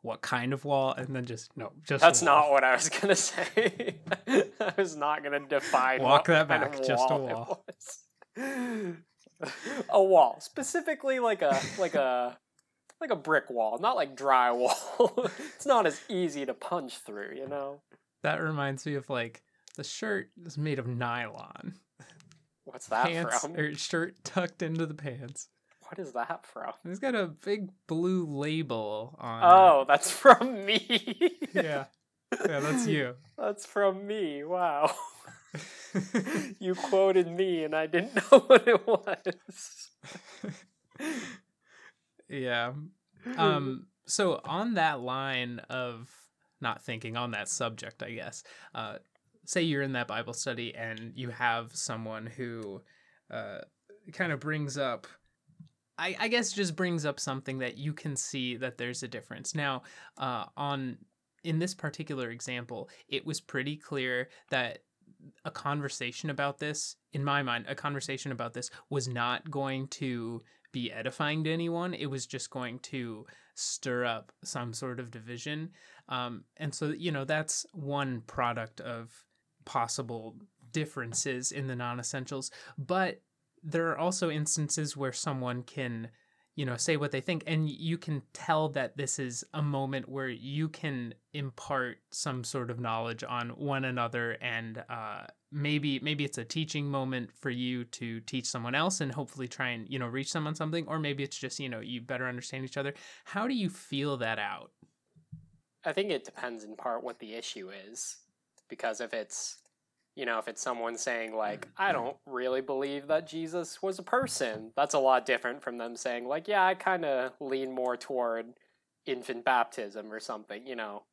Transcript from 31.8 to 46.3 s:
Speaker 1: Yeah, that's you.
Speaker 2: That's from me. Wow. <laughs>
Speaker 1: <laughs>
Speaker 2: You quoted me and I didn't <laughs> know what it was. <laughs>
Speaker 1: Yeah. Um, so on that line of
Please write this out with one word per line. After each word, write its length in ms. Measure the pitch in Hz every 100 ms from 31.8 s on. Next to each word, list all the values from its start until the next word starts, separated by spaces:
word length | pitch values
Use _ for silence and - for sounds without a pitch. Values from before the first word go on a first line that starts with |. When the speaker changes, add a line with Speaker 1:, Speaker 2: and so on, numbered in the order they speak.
| 139 _ _ _ _ - -
Speaker 1:
Yeah, 140 | 147
that's 260 | - 262 226
you. 320 | 151 127 127 - -
Speaker 2:
That's 300 | 208 202 -
from 400 | 202 196 190 202
me. 380 | 214 175 143
Wow. 500 | 151 180 175 143 151
<laughs> 100 | - - - - - - 151 - - -
Speaker 1:
<laughs> 640 | 196 190 240 196 320 285 202
Speaker 2:
You 160 | 185
quoted 540 | 180 - 190 196 185 170
me 360 | 175 190 170
and 100 | 156
I 120 | 156 160
didn't 280 | 175 214
<laughs> 180 | 240 -
know 60 | 269
what 260 | - 254 -
it 180 | 226 -
was. 1040 | 220 - 185 - - - - - - - _ - - - - 208 - - _ _ -
<laughs> 440 | 302 277 180 - _ _ _ - - _ _ _ -
Speaker 1:
Yeah. 460 | 143 127 120 120 139 160 _ _ _ 240 247
Um, 520 | 160 151 139 131 - _ -
so 340 | - 196 151
on 300 | - 165 226
that 260 | 208 160 143
line 600 | 123 131 135 127 123 120 -
of 400 | 127 123 117 123 - -